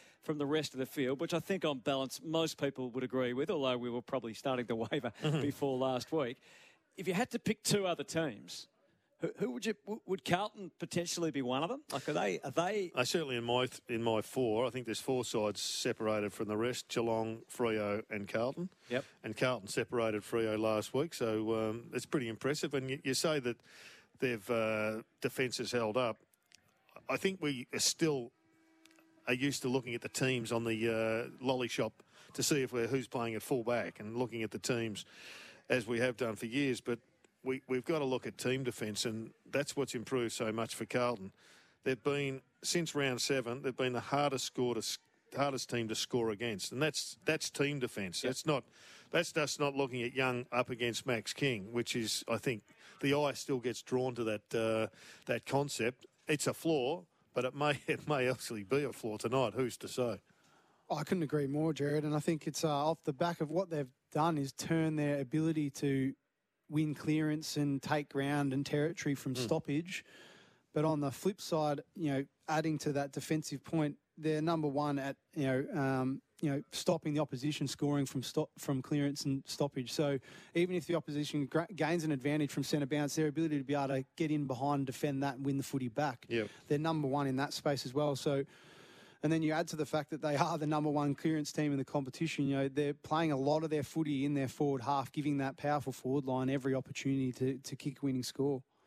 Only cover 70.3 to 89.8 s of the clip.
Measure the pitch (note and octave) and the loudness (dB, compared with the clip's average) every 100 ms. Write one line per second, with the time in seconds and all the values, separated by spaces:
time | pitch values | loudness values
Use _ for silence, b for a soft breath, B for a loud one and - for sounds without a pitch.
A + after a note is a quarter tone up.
70.3 | B B B B D3+ D#3 D#3 C#3+ B2+ F#3+ | B B B B 0 2 2 0 0 -2
71.3 | G3+ - E3 D3+ C#3+ - - D#3 C3+ C#3 | -2 -2 2 2 0 -4 -4 0 0 -2
72.3 | _ - D#3 D#3+ D3+ D3+ C#3 C#3 C#3+ - | _ -2 0 2 0 0 0 -2 -6 -2
73.3 | D#3 D3 C#3+ - E3 D3 C#3+ _ - D#3 | -2 -2 -8 -2 0 0 -2 _ -4 0
74.3 | D#3 D#3+ E3 D3+ C#3 D3 C#3 C#3 C3+ _ | 2 2 2 2 0 0 0 -2 -6 _
75.3 | - C3+ C3 C#3 G3 C3+ C3 C3 C3+ - | -2 2 2 0 0 2 2 0 -2 -8
76.3 | - D#3 C#3 - - - E3+ D#3+ D3 D3+ | -4 -2 0 -4 -4 0 2 2 0 0
77.3 | B2+ C#3+ D3 C#3+ - C#3+ C#3+ C#3 C3+ A#2+ | 0 -2 0 -4 0 0 2 0 -2 -2
78.3 | - D#3 - - C3+ - D3 C#3+ C#3 C#3+ | -2 -2 -6 -2 -2 0 0 0 0 -2
79.3 | C3+ - - C#3+ - A#2+ - D3 C#3 B | -2 -4 -2 -2 -2 -6 0 0 0 B
80.3 | B B E3+ F3+ F3+ C#3+ E3 - D3 D3 | B B 0 2 2 0 -2 0 -2 0
81.3 | D3+ C3+ D#3 E3 E3 D3+ F3 D#3 C#3 C3+ | 0 0 0 0 -2 2 2 2 0 2
82.3 | D3+ C#3+ - C#3 D3+ C#3 D3 D3 D#3+ D#3 | 2 2 0 0 0 2 2 0 2 0
83.3 | D3 E3 D3 C3 C#3+ C3+ C3+ C3 - D#3+ | 2 0 0 0 0 2 0 -2 -2 0
84.3 | D3+ C#3 B2 C#3 C#3+ C3+ C3 D3+ C3+ C#3 | 2 2 0 2 2 0 0 -2 0 0
85.3 | B2+ C#3 C#3 C3 C#3 B2 A2 D3 B2+ - | 0 0 0 0 -2 -2 0 -2 -2 -2
86.3 | A#2 G#2+ B - D3 D#3+ D#3+ C#3+ C#3 C#3 | 0 0 B -2 0 2 2 2 2 2
87.3 | C3 C#3+ - D#3 C#3 C3+ C3 D3 C#3 - | 2 0 0 0 0 0 0 0 2 2
88.3 | C#3 C#3 B B B B B B B D3+ | 0 0 B B B B B B B 0
89.3 | D#3+ D#3 D#3 E3+ D#3 | 2 2 0 -2 -2